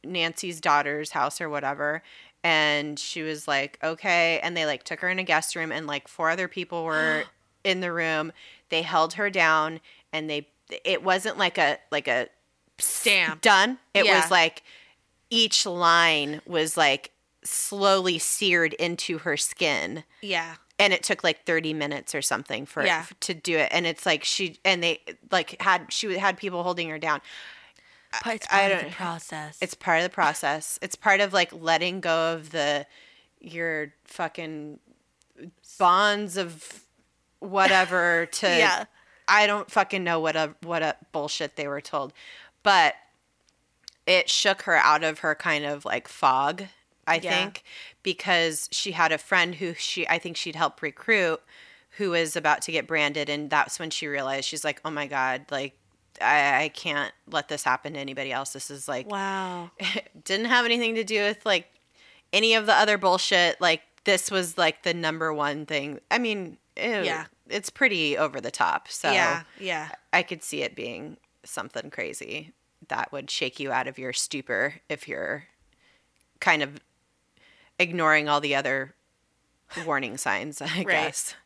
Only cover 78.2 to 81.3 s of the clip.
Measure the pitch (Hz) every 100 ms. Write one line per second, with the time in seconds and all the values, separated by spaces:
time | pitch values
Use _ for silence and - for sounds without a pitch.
78.2 | 151 147 147 139 131 135 135 _ _ _
79.2 | _ _ _ _ _ - 165 143 127 127
80.2 | 139 98 139 143 143 165 190 170 156 -
81.2 | -